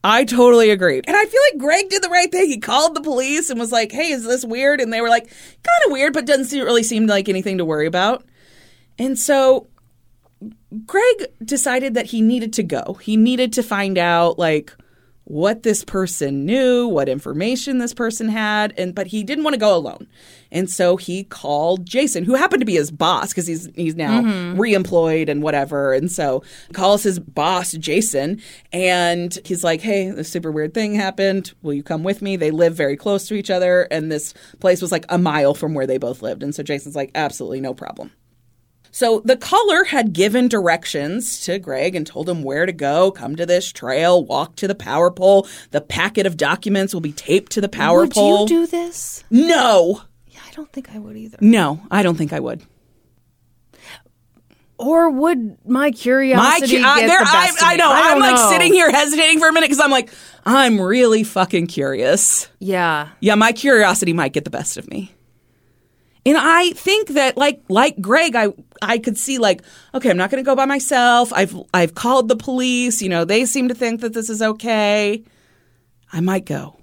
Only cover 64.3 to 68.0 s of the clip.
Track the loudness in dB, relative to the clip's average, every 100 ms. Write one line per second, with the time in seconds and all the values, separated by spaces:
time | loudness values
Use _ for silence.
64.3 | -2 -6 -10 -8 -10 -12 -12 -12 _ _
65.3 | _ _ _ _ _ _ _ _ _ 2
66.3 | 2 4 4 2 -2 -2 0 0 0 0
67.3 | 2 0 0 _ 2 2 0